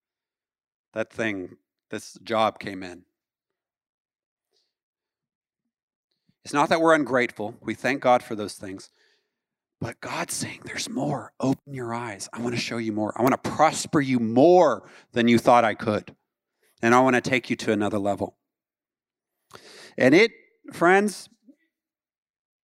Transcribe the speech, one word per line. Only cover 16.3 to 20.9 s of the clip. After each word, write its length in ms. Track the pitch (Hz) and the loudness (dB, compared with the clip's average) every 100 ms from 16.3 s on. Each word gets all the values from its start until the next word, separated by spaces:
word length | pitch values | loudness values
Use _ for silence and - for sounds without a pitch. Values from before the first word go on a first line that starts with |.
| _ _ _ _ - 117 | _ _ _ _ -4 4
And 120 | 123 | 4
I 40 | |
wanna 200 | 131 127 | 4 2
take 280 | - 131 - | 0 -4 -2
you 60 | 117 | -6
to 160 | - | -2
another 300 | 104 104 104 | -2 -2 -4
level." 360 | 98 98 101 _ _ _ _ _ _ _ _ _ _ _ _ - - - - - | -4 -4 -6 _ _ _ _ _ _ _ _ _ _ _ _ -20 -20 -20 -14 0
And 200 | 123 156 | 4 6
it, 160 | 226 - _ _ - | 4 0 _ _ -16
friends, 560 | - 170 | 0 4